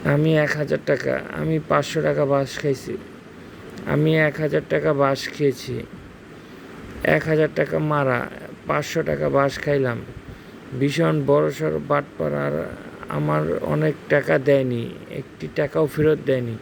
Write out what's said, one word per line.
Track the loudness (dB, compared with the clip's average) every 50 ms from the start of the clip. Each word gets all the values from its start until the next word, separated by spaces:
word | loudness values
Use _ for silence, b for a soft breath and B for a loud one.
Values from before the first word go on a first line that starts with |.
| 2
আমি | 4 4 4 4 4 4 4
এক | 4 2
হাজার | 0 -2 0 0 0 0 2
টাকা, | 0 0 0 2 -2 -2 -2 -2 -6 -6
আমি | -4 -2 0 0 0 0 2
পাঁচশো | 2 2 2 0 -2 0
টাকা | 0 2 2 2 2
বাস | 2 2 2 2 -2 -4 -4
খাইছি। | 0 0 -2 -2 -4 -8 -8 -8 -10 -14 -18 -18 -18 -20 -18 -18 -18 -18 -18 -16 -16 -14 -14 -10 -4
আমি | 0 2 2 4 4 4
এক | 4 4 2 0 0
হাজার | -2 0 0 0 0 0
টাকা | 0 2 2 2 2
বাস | 4 4 2 2 0 -2 -8
খেয়েছি, | -2 0 0 0 0 0 -8 -8 -6 -8 -8 -10 -14 -16 -16 -18 -18 -20 -20 -20 -20 -18 -18 -18 -18 -18 -18 -18 -16 -16 -14 -14 -10 -2
এক | 2 2 2 2
হাজার | 2 2 2 2 2 2 2
টাকা | -2 -2 0 0 0
মারা, | 0 0 0 2 2 2 0 0 -2 -6 -8 -12 -14 -14 -14 -12 -4
পাঁচশো | -2 -2 -2 -2 -2 -2 -2
টাকা | 0 0 -2 0 0 2
বাস | 4 4 2 2 0 -2
খাইলাম। | -2 0 2 2 2 0 -2 -4 -6 -10 -14 -14 -14 -16 B B B B B -18 -14 -10 -2 0
ভীষণ | 0 2 2 2 2 4 2 2 4
বড়সড় | 4 4 4 4 2 0 -2 -2 -2 -2 -2 0 0
বাটপার, | 0 0 0 -2 -6 -4 -2 -2 0
আর | 0 -2 -2 -2 -2 -4 -6 -8 -12 -12 -14 -14 -14 -10 -6
আমার | -2 -2 0 2 2 2 2 0 0 -2
অনেক | 0 0 0 2 2 2 0 -2 0 2
টাকা | 2 2 4 4 2 4
দেয়নি, | 6 6 4 6 4 2 0 -2 -4 -6 -8 -12 -14 -10
একটি | -10 -10 -10 -10 -12 -10 -10 -4 -2
টাকাও | -2 -2 0 2 2 2
ফেরত | 2 2 4 4 4 4 2 2
দেয়নি। | 2 2 2 0 -2 -6 -8